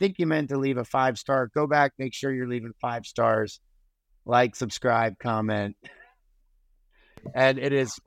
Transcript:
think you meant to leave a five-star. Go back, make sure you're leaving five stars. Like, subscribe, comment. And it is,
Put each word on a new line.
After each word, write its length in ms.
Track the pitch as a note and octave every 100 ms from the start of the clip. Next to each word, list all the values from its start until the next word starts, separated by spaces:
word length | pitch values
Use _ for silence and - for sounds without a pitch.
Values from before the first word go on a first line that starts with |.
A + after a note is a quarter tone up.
think 180 | G3 F#3
you 80 | E3
meant 220 | D#3 C#3
to 80 | C#3
leave 200 | C3+ B2
a 60 |
five-star. 680 | A#2 C3+ C3 A2+ - C3+ A#2+
Go 120 | D3+ D3+
back, 240 | D3 C#3+ -
make 140 | C3
sure 200 | - C#3
you're 160 | C3 B2
leaving 240 | B2 A2+ -
five 260 | B2 A#2 -
stars. 540 | - A#2 A2 G#2+ - _ _ _ _ _ _ -
Like, 280 | B2 B2 -
subscribe, 600 | A#2 - B2+ A#2 A2+ G2
comment. 580 | A#2+ A2 G#2+ G#2+ G#2 - - - - _ _ _ _ _ _ _ _ _ _ - -
And 240 | B2 C3 C3
it 140 | C3+
is, 260 | C#3 A#2+ -